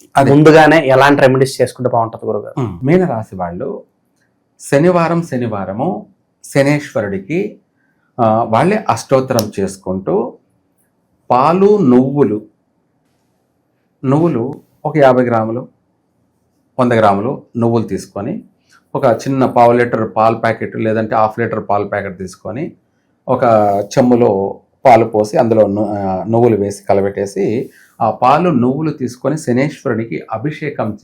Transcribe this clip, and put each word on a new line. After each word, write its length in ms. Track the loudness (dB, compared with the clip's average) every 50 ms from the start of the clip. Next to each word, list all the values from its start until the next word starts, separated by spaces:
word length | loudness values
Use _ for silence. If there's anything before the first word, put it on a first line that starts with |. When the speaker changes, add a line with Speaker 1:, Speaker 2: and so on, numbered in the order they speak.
| _ _ 0
Speaker 1:
అదే. 140 | 2 4 4
Speaker 2:
ముందుగానే 580 | 6 6 8 8 8 8 6 6 4 4 4 4
ఎలాంటి 320 | 4 4 4 4 4 4
రెమెడీస్ 420 | 4 4 4 2 0 0 0 -2
చేసుకుంటే 280 | -2 -2 -2 -6 -4 -2
బాగుంటది 360 | -2 -2 -2 -4 -6 -10 -6
గురుగారు? 340 | -6 -6 -6 -8 -8 -8 -6
Speaker 1:
ఉమ్, 180 | -6 -6 -6 -6 0
మీన 220 | 2 2 2 2
రాశి 300 | 0 -4 -6 -8 -10 -10
వాళ్ళు 460 | -10 -10 -8 -8 -10 -10 -10 -10 -12 -16 _ _ _ _ _ _ _ _ _ _ _ _ _ _ _
శనివారం, 640 | -6 0 2 2 4 4 4 2 2 0 0 -2
శనివారము 840 | -4 -4 -6 -6 -6 -6 -6 -8 -8 -8 -6 -6 -4 -4 -6 -8 -12 _ _ _ _ _ _ _ -16
శనేశ్వరుడికి, 1120 | -4 -2 0 2 2 0 -2 -4 -6 -6 -6 -4 -4 -6 -8 -8 -6 -6 -6 -6 -6 -10 _ _ _ _ _ _ _ _ _ _ _ -4 0
ఆ, 220 | 0 2 2 0
వాళ్ళే 420 | 0 0 0 0 2 2 0 -2 -2 -2
అష్టోత్తరం 640 | -4 -4 -2 0 0 0 0 0 -2 -2 -2 -4 -6 -6
చేసుకుంటూ 720 | -6 -6 -6 -10 -10 -8 -8 -6 -4 -4 -4 -4 -4 -6 -10 _ _ _ _ _ _ _ _ _ _ _ _ _ _ _ _ _ _ 0
పాలు, 480 | 0 2 2 2 2 4 4 4 4 4
నువ్వులు, 640 | 4 4 4 4 4 2 0 0 0 0 -2 -6 -8 _ _ _ _ _ _ _ _ _ _ _ _ _ _ _ _ _ _ _ _ _ _ _ _ _ _ _ _ _ _ -8 -4
నువ్వులు 500 | 0 0 2 2 0 0 -2 -4 -6 -8 -14 _ _ _ _ -10
ఒక 120 | -4 0
యాభై 260 | 4 4 4 4 4
గ్రాములు, 460 | 2 0 0 -2 -2 -4 -6 -8 -10 -12 _ _ _ _ _ _ _ _ _ _ _ _ _ _ _ _ _ _ _ _ -4 -2
వంద 120 | 0 0
గ్రాములు 500 | 2 2 2 2 2 2 -2 -4 -6 -8 -12 _ -4
నువ్వులు 280 | -2 0 0 0 0 -2
తీసుకొని, 580 | -4 -6 -8 -10 -10 -12 -10 -8 -8 -8 -10 -12 _ _ _ _ _ _ _ _ _ -8
ఒక 100 | -2 0
చిన్న 400 | 0 0 0 -2 -4 -2 0 0
పావు 260 | 0 4 4 4 4
లీటర్ 380 | 4 2 0 0 -2 -4 -4 -4 -2
పాల 180 | 0 2 2 0
ప్యాకెట్ 420 | 0 -2 -2 -2 -2 -6 -10 -8
లేదంటే 380 | -6 -4 -2 -2 -2 -4 -2 -2
హాఫ్ 240 | -2 -2 -2 -2 -4
లీటర్ 260 | -6 -4 -4 -6 -4 -4
పాల 140 | -2 -2 -2
ప్యాకెట్ 340 | -4 -4 -6 -6 -8 -10 -12
తీసుకొని, 540 | -14 -14 -14 _ -14 -12 -10 -10 -10 -12 -12 _ _ _ _ _ _ _ _ _ -6 -4
ఒక 160 | -2 0 2 2 4 4 2 2 0 -2 -4 -2 0 0
చెంబులో 640 | 2 4 4 4 4 2 2 0 -2 -4 -8 -12 _ _ _ _ 4
పాలు 200 | 6 6 6 4
పోసి 340 | 2 0 0 0 0 0 0
అందులో 280 | 0 2 4 2 2
ను-, 280 | 2 2 -2 -4 -4 -4
ఆ, 300 | -6 -4 -4 -4 -4 -4 -2
నువ్వులు 280 | 0 2 4 4 2
వేసి 280 | 2 0 -4 -6 -8 -4
కలబెట్టేసి, 840 | -2 0 0 0 -2 -4 -4 -6 -6 -4 -4 -2 -2 -2 -4 -6 -8 _ _ _ _ _ -4
ఆ 100 | -4 -4
పాలు, 400 | -2 0 2 2 2 2 2 0
నువ్వులు 400 | 0 0 0 0 -2 -2 -4 -6
తీసుకొని 480 | -6 -6 -8 -10 -8 -6 -6 -4 -4 -4
శనేశ్వరునికి 840 | -4 -2 -2 0 -2 -2 -6 -8 -6 -4 -4 -4 -6 -6 -8 -12 -10 -10
అభిషేకం 640 | -10 -8 -8 -8 -8 -8 -10 -10 -8 -8 -8 -8 -8 -10